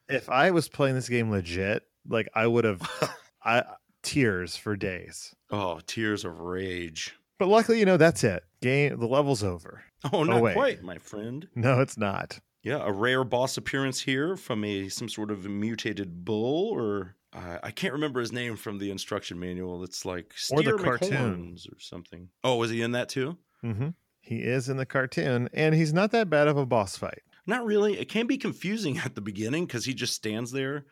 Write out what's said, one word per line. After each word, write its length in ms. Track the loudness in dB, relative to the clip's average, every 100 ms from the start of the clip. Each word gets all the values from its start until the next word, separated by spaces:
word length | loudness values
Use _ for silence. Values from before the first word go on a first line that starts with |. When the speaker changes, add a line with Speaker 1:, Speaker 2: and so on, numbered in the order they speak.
| -6
Speaker 1:
If 200 | -4 0
I 220 | 4 4
was 180 | 4 0
playing 280 | 0 0 2
this 120 | 0
game 220 | 0 2
legit, 540 | 0 0 -2 0 -2 -4 _
like, 240 | -4 -2 0
I 140 | 2 4
would 160 | 4
have, 180 | 4 2 -4 -4 -6 -6 -18
Speaker 2:
<laughs> 140 | _
Speaker 1:
I, 180 | 2 2 2 -6 _ _
tears 540 | -4 2 2 2 -4 -6
for 200 | -4 -4
days. 580 | -4 -6 -10 -16 -16 -20 -8
Speaker 2:
Oh, 300 | -4 -2 -4 -8
tears 380 | -2 0 0
of 160 | -4 -8
rage. 760 | -6 -4 -4 -4 -6 -8 -10 -12 _ -2
Speaker 1:
But 100 | 6
luckily, 300 | 6 6 6
you 60 |
know, 120 | 6 8
that's 280 | 8 6
it. 180 | 2 0 -6 _
Game, 380 | 0 2 2 0
the 80 | 2
level's 360 | 4 4 2
over. 380 | 0 -4 -8 -20 -20 _
Speaker 2:
Oh, 60 | -2 2
Speaker 1:
Oh, 60 |
Speaker 2:
not 180 | 4 6
Speaker 1:
wait. 120 | 4
Speaker 2:
quite, 280 | 4 2 0
my 160 | -8 -14
friend. 500 | -12 -12 -10 -10 -10
Speaker 1:
No, 260 | -2 2 4
it's 160 | 2 0
not. 440 | -2 -2 -6 -12 _ _
Speaker 2:
Yeah, 200 | -6 -4
a 80 | -2
rare 300 | 0 2 2
boss 320 | 2 0 0 -2
appearance 440 | -4 -2 -2 -2
here 360 | -2 0 0 -4
from 280 | -4 -4
a, 240 | -2 -2 -4
some 200 | -6 -8
sort 220 | -6 -6
of 140 | -6 -4
mutated 760 | -4 -2 -2 -4 -4 -6 -8
bull, 460 | -4 -2 0 0 -2
or, 440 | -2 -2 -2 -6 -14 _
uh, 260 | -14 -12 -10
I 80 | -10
can't 220 | -6 -4
remember 280 | -2 -2 -2
his 120 | -2
name 240 | -4 -6 -6
from 220 | -8 -6
the 120 | -4
instruction 480 | -6 -4 -6 -6 -8
manual. 460 | -6 -6 -6 -8
It's 200 | -10 -8
like 300 | -6 -8 -8 -8 0
Speaker 1:
Or 120 | 2
the 80 | 4
Speaker 2:
Steer 80 | 2
Speaker 1:
cartoon. 760 | 2 0 0 0 0 -2 -8 -14
Speaker 2:
McHorns 160 | -18
or 60 | -20
something. 500 | -16 -16 -16 -18 -18 _
Oh, 140 | 0 2
was 140 | 2
he 120 | 0
in 100 | 0
that 160 | 0 -2
too? 300 | -4 -4 -6 _ _
Speaker 1:
Mm-hmm. 260 | -6 -4 -4 -6 _ _
He 200 | -8 -4
is 260 | -2 -2 -2
in 80 | -4
the 100 | -2
cartoon, 600 | -2 -2 0 0 0 0
and 220 | 2 4
he's 180 | 4 4
not 180 | 2 2
that 180 | 2 4
bad 200 | 6 6
of 80 | 4
a 100 | 4
boss 300 | 2 2 -2
fight. 260 | -8 -10 -18 _ -4
Speaker 2:
Not 180 | -2
really. 340 | 2 4 4 2
It 100 | -2
can 180 | -2 0
be 100 | 0
confusing 600 | -2 -4 -2 -2 -2 -2
<laughs> 60 |
at 100 | -4
the 60 | -6
beginning 460 | -8 -4 -2 -2 -2
'cause 160 | -4
he 100 | -4
just 200 | -4 -4
stands 360 | -4 -4 -4 -4
there. 340 | -4 -4 -4 -10